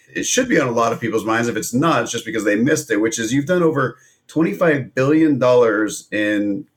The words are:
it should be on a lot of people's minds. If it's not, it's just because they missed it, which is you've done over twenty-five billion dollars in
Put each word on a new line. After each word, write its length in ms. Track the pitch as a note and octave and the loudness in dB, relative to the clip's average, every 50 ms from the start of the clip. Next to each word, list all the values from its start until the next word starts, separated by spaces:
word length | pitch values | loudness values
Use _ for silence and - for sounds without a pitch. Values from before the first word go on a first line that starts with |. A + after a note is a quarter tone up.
| _ _ - | _ _ -8
it 120 | - F#2+ - | -6 -4 -2
should 200 | - A#3+ C4+ B3 | 0 0 0 2
be 120 | A3 E3 | 2 0
on 80 | C#3+ B2+ | 0 0
a 40 | |
lot 220 | A#2 A#2+ A#2 A#2 A#2 | 0 0 0 0 -2
of 80 | - | -2
people's 240 | A#2+ A2+ G2+ A2+ G2+ | -4 -4 -2 -2 -2
minds. 220 | A2 A2 A#2 A#2+ A#2+ | 0 0 0 0 -2
If 100 | G#2+ A2 | -2 -4
it's 160 | - - - | -4 -4 -2
not, 300 | B2 D#3 E3+ D3+ B2 A2+ | 0 0 2 2 0 -2
it's 80 | - | -4
just 140 | - A#2 - | -6 -8 -8
because 180 | A2 F#2+ A2 G2 | -6 -6 -4 0
they 120 | G#2+ G#2 | 0 0
missed 360 | G#2 A#2+ D3 D#3 D3 - - | 2 2 2 0 0 -2 -2
it, 60 | A2+ G2+ | -2 0
which 200 | G#2+ A2+ A2 - | 0 0 -2 -4
is 160 | A2+ G#2 B2 | -4 -2 -2
you've 140 | C#3 C#3+ C3+ | -2 0 0
done 160 | F3+ F3+ F3 | 0 2 2
over 340 | D#3+ C3+ C#3 C3 A#2 - - _ _ _ _ _ - | 2 0 0 -2 -4 -4 -10 _ _ _ _ _ -8
twenty-five 640 | - D3+ E3 G3 G3 - F#3 E3 D3+ C#3+ C3+ - - | -2 -2 -2 -2 0 0 0 0 0 0 -2 -4 -4
billion 460 | C3 C3 C#3 D#3 D#3 D#3+ D#3 C#3+ B2 | -2 2 2 4 4 4 2 2 2
dollars 680 | B2+ B2 B2 B2 A#2+ A2+ G#2+ G#2 A2 G#2 G#2 - - - | 4 4 6 6 6 4 2 0 -2 -2 -4 -8 -12 -8
in 560 | - G#2 G#2+ G#2 G#2 G#2 G#2 G#2 G2+ G2 - _ - | -4 -2 0 0 0 0 -2 -2 -4 -6 -8 _ -4